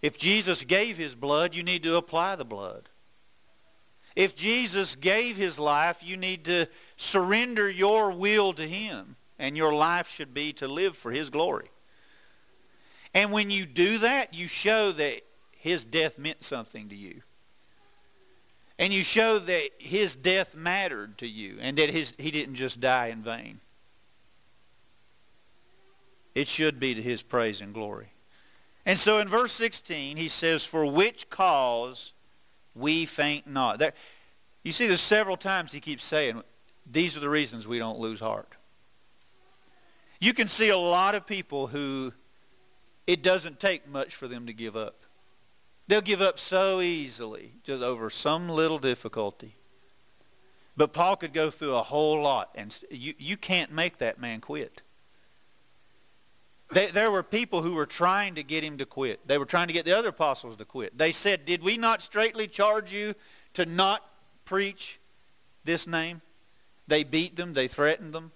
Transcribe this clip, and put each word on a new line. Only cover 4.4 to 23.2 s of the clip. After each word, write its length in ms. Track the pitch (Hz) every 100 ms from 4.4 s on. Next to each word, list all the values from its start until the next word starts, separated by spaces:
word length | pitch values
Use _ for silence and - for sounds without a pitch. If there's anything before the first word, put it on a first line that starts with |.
| 185 240 240 185 190 131
gave 400 | 156 208 240 202
his 220 | 190 151
life, 420 | 151 147 165 175
you 140 | 165 185
need 280 | 185 185 156
to 200 | 175 160 - - -
surrender 720 | - 196 180 208 247 233 202
your 400 | 180 196 220 214
will 420 | 175 196 214 196
to 140 | 160 156
him, 500 | 185 214 135 95 120 - -
and 180 | 135 147
your 160 | 160
life 360 | 151 156 175 170
should 260 | - 143
be 180 | 127 151
to 120 | 147 139
live 300 | 147 190 165
for 160 | 120
his 180 | 127 151
glory. 400 | 147 170 - - - _ - - - - - _ - - - - - -
And 180 | 185 208
when 180 | 208 202
you 160 | 202 180
do 320 | 131 180 220
that, 360 | 220 277 247
you 140 | 165 175
show 440 | - 196 220 208
that 300 | 160 147 117 - - -
his 320 | - 156 175
death 340 | 113 156 160 -
meant 240 | 147 156
something 460 | - 135 110 123 104
to 80 | 101
you. 260 | 98 - - - _ - _ - - - - - - - - - - -
And 140 | 180
you 100 | 196
show 380 | 190 226 226 220
that 300 | 175 180 147 -
his 360 | 143 185 202
death 400 | 131 165 185 185
mattered 640 | 156 165 190 190 123 104 104
to 80 | 120
you 320 | 110 101 101
and 160 | 120 143
that 120 | 151
his, 240 | 151 147 -
he 120 | 143
didn't 240 | 151 135
just 260 | 127 131 120
die 280 | 131 127 120
in 140 | 113